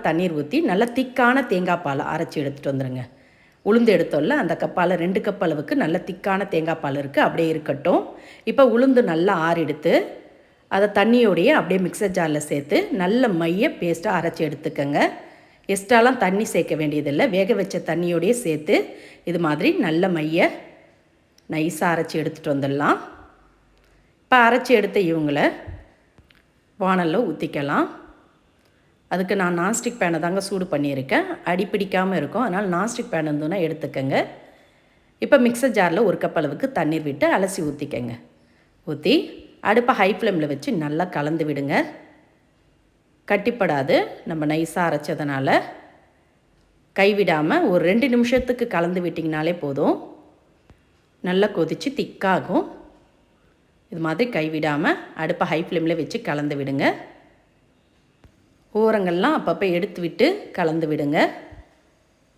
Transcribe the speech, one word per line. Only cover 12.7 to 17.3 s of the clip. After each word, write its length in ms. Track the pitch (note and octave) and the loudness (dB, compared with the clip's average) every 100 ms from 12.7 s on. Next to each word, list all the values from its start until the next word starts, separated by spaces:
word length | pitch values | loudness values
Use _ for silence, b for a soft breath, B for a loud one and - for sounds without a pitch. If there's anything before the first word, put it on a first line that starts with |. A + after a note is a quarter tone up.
| D#4+ G#4 A3 | 0 0 0
நல்ல 240 | F3 A#3+ B3+ E3 | 2 2 2 2
மைய 340 | E3 F#3 D#4 - | 0 2 0 0
பேஸ்டா 300 | F3 E3 G#3+ F3+ | -4 -2 0 0
அரைச்சு 240 | E3 - D3+ | -2 -2 -4
எடுத்துக்கங்க. 500 | C#3+ D#3+ - C#3+ D#3+ E4+ - B B B B - | -4 -6 -4 -2 0 0 -2 B B B B -6
எக்ஸ்ட்ராலாம் 500 | G3 - A#3 B3 B3 | -6 2 6 6 4
தண்ணி 220 | F#3 G3 A3 | 0 0 0
சேர்க்க 220 | F3+ E3 D#3 | -2 0 -2
வேண்டியதில்லை. 440 | D3+ D3 C#3+ D3 C4 | 0 -2 0 0 2